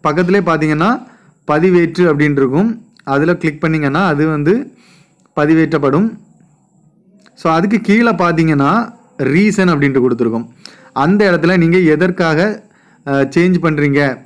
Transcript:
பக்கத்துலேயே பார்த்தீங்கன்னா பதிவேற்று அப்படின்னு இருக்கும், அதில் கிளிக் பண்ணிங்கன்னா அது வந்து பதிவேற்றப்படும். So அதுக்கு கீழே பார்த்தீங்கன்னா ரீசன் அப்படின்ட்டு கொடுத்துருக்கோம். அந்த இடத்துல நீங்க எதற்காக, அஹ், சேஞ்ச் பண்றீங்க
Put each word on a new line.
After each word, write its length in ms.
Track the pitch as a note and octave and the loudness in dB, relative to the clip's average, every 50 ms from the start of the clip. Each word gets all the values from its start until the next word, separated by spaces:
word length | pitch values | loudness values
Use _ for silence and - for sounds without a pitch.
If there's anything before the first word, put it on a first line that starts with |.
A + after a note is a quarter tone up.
| - | -4
பக்கத்துலேயே 380 | D#3 D3 E3+ F3+ F3 G3 G3+ F3+ | -2 -2 0 0 0 0 0 0
பார்த்தீங்கன்னா 440 | F3 D#3+ D#3 D#3 D#3 D3+ D3+ E3+ G#3+ B3+ - - - - _ _ _ _ _ _ - | 0 -2 0 0 -2 0 0 0 -2 -2 -4 -6 -18 -20 _ _ _ _ _ _ -2
பதிவேற்று 540 | D3 D3+ E3+ F#3+ F3+ F3 E3+ E3 E3 F3+ F3+ E3+ | 0 2 2 2 4 2 2 0 0 0 0 2
அப்படின்னு 320 | D3 D3 D3+ D3 C#3+ C#3 | 2 2 0 0 2 0
இருக்கும், 280 | C3+ B2 C3 D#3+ G#3 A#3 A3 - - _ _ _ _ | 0 0 0 0 0 -2 -4 -8 -14 _ _ _ _
அதில் 320 | C3+ C#3 C#3 D3+ E3+ F3+ F3+ | -4 -2 0 0 0 -2 -2
கிளிக் 220 | - D#3+ D3 D3+ - | -4 -6 -4 -4 -4
பண்ணிங்கன்னா 380 | D#3+ D#3+ D#3 D3 C#3 C3+ E3+ G3 | -2 -2 -2 -2 -2 -2 -2 -2
அது 180 | F3+ D3+ C#3+ D#3 D#3+ D#3 | -2 0 0 -2 -2 -2
வந்து 180 | D3+ D3 D#3 G3+ B3 D4 - - _ _ _ - _ _ _ _ _ _ _ _ | -2 0 0 0 0 -2 -8 -18 _ _ _ -20 _ _ _ _ _ _ _ _
பதிவேற்றப்படும். 680 | D#3 D3 D3+ D#3+ D#3+ D#3+ D3 D#3+ D3 C#3+ C3+ C3+ E3 G#3+ A3+ - - - _ _ _ _ _ _ _ _ _ _ _ _ _ _ _ _ _ _ _ _ _ _ - | -2 0 2 2 2 2 0 -2 -2 0 0 0 0 0 -2 -4 -10 -20 _ _ _ _ _ _ _ _ _ _ _ _ _ _ _ _ _ _ _ _ _ _ -6
So 80 | - E3 D#3+ | -4 -2 0
அதுக்கு 220 | E3 F3+ G3+ A3+ A#3 | 0 0 0 -2 -2
கீழே 320 | - - G3+ A3+ A#3 A#3 G#3+ E3+ | 0 0 2 2 2 0 0 0
பார்த்தீங்கன்னா 500 | F3+ E3+ E3 D#3+ E3 D#3+ D3+ C#3 C#3 C#3+ F#3 A3+ A#3 - - _ _ _ _ - C3+ | 0 0 0 0 0 0 0 0 0 2 0 0 -2 -4 -12 _ _ _ _ -6 -4
ரீசன் 460 | B2+ C#3+ F3 G#3 G#3+ - - F#3 F3+ | 0 0 2 2 2 2 0 0 0
அப்படின்ட்டு 320 | E3 C#3+ C#3+ C#3 C3 C3+ B2 | 2 0 0 0 0 0 0
கொடுத்துருக்கோம். 420 | B2+ B2 A#2 A#2+ A2+ A2+ A#2 A#2+ - - - _ - - - - - _ | 0 0 0 -2 -2 -2 -6 -8 -10 -18 -20 _ -20 -20 -20 -20 -10 _
அந்த 240 | C3 C#3 D#3+ G3 G#3 G#3+ G3 | -2 0 2 2 2 2 2
இடத்துல 280 | F3 D#3+ D#3 E3+ F#3 F3+ | 2 2 2 0 2 2
நீங்க 160 | E3+ E3 E3+ F#3 F3+ D#3 | 2 2 2 2 2 2
எதற்காக, 460 | D3+ D3+ F3+ F3+ F3+ - F3 D#3+ D3+ D#3 F#3 G#3+ G#3 - - _ _ _ _ _ _ _ _ | 2 2 0 -2 0 -2 -2 0 0 0 0 -2 -4 -8 -14 _ _ _ _ _ _ _ _
அஹ், 200 | C#3+ C#3 C#3 C3+ C3+ - | -4 -2 -2 -2 0 0
சேஞ்ச் 240 | E3+ F3 F#3 F#3 E3+ | 0 2 2 0 0
பண்றீங்க 380 | D#3 E3 D#3 D3 D3 C#3+ C#3 D3 D3 C3+ B2 - - | 0 -2 -2 0 -2 0 0 0 0 -2 -4 -8 -14